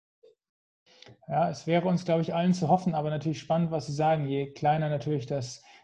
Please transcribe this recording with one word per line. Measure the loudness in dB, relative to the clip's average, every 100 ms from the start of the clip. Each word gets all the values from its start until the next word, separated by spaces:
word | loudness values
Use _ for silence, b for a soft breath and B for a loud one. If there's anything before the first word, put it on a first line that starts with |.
| _ _ -20 _ _ _ _ _ _ b b b -4
Ja, | 0 0
es | -2 0
wäre | 2 2
uns, | 0
glaube | 2 0
ich, | 0
allen | 0 2
zu | 2 4
hoffen, | 2 2
aber | 0 -2
natürlich | -2 -2 -4
spannend, | 0 0 0
was | -2 -4
Sie |
sagen. | 0 2 2 0
Je | -2 -4
kleiner | -2 0 2 0
natürlich | -2 -2 -4 -2
das, | -6 -6 -12 b b